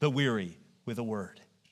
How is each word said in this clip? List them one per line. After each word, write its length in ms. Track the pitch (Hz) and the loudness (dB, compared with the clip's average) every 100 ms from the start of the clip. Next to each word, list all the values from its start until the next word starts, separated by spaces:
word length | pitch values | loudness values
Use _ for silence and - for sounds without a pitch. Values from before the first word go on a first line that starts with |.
the 100 | 151 | 2
weary 480 | 135 139 113 87 82 - _ | 4 2 2 -2 -8 -20 _
with 140 | - 113 | -8 -6
a 60 | |
word. 360 | 117 107 190 - - _ _ | -4 -4 -6 -12 -20 _ _